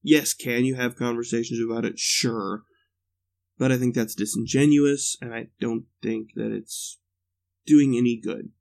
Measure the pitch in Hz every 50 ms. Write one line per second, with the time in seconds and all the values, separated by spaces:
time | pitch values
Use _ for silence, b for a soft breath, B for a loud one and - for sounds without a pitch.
0 | - 143 156 151 147 - - - - 123 120 120 127 131 131 127 123 120 120 -
1 | 123 120 120 117 117 - - 117 117 113 120 117 113 113 113 117 107 98 - -
2 | - - - - - 123 117 110 98 98 101 107 _ _ _ _ _ _ _ _
3 | _ _ _ _ _ _ _ _ _ _ _ _ 127 131 131 123 127 123 117 123
4 | 110 107 - - 101 107 - - 113 120 - - 143 151 147 143 143 143 143 139
5 | - - - - 127 120 113 113 - _ _ _ 120 120 113 113 - _ _ _
6 | - 110 113 110 110 107 _ - 110 110 110 107 113 - - - - - - _
7 | _ _ _ _ _ _ _ _ _ _ _ _ _ - 151 147 143 135 123 120
8 | 123 120 117 113 - 92 87 - - - _ _